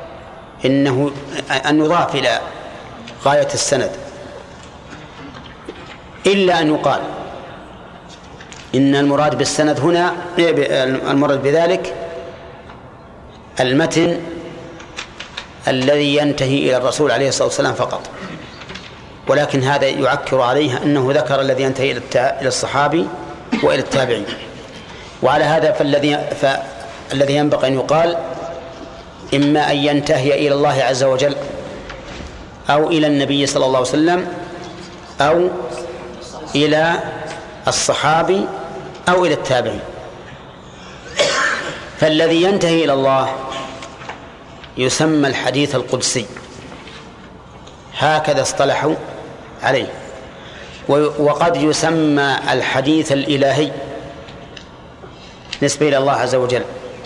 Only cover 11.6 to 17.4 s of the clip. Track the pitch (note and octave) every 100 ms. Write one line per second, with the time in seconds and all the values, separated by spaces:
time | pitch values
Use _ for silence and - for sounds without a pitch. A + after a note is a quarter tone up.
11.6 | E3+ F3+ - - - - - - - -
12.6 | - - - - - - - - - -
13.6 | C3 C3+ D#3+ D#3 E3+ E3+ E3 - - -
14.6 | - - - - - - - - - -
15.6 | - C3 C3 D3 D3 C#3+ D3 C#3 C3 C#3
16.6 | D3 B2+ B2+ A#2 C#3+ A#2 C#3 -